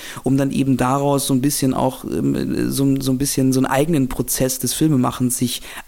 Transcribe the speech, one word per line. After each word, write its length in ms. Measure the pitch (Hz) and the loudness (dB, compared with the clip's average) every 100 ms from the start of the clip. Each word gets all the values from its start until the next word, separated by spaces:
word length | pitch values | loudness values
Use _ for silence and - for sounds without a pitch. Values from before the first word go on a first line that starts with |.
| - - | -8 -6
um 140 | 123 135 | 0 2
dann 140 | 139 | 2
eben 260 | 135 135 123 | 0 0 0
daraus 500 | 123 139 143 139 139 | 2 0 2 0 2
so 80 | |
ein 60 | 131 | 0
bisschen 340 | 143 143 131 | 0 0 0
auch, 300 | 127 127 - | 0 -2 -2
ähm, 680 | - - 139 139 - - 123 | -6 -2 0 0 -2 -2 -2
so, 300 | 131 139 135 | 0 2 2
so 120 | 131 | 0
ein 60 | 131 | 0
bisschen 340 | 139 - 131 | 0 0 2
so 80 | 131 | 2
einen 60 | 131 | 2
eigenen 420 | 135 151 156 127 | 0 2 2 0
Prozess 500 | - 123 - 131 - | -2 -4 0 0 0
des 160 | 123 | -4
Filmemachens 640 | - 160 131 127 - 127 - | 2 4 4 2 0 -2 0
sich 240 | 123 - - - | -2 -4 -10 -16